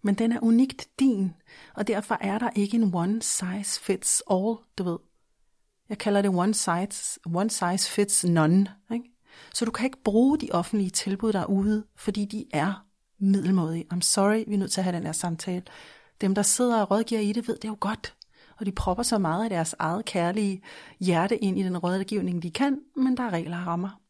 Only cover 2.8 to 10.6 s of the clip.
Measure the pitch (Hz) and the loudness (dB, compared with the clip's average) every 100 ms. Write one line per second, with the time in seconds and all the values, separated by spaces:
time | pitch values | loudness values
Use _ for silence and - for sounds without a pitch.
2.8 | 214 175 175 220 - - 180 190 196 - | 2 2 0 -2 -2 -2 -4 -6 -6 -6
3.8 | - 190 - - - 185 208 226 _ - | -4 -2 0 -2 0 0 0 -4 _ -6
4.8 | 180 170 _ _ _ _ _ _ _ _ | -4 -4 _ _ _ _ _ _ _ _
5.8 | _ 208 214 202 196 180 185 214 - 170 | _ -4 0 2 2 2 2 0 0 -2
6.8 | 202 - - - 165 170 214 - 175 190 | -2 -6 -8 -8 -4 -2 0 0 -2 0
7.8 | - - 202 - 175 165 156 185 196 - | -2 0 0 2 2 4 6 4 2 -4
8.8 | _ 233 - _ _ - - - 233 226 | _ -8 -8 _ _ -20 -12 -4 -4 -2
9.8 | 254 - - 208 262 311 - 175 | -4 -2 0 4 4 4 0 -2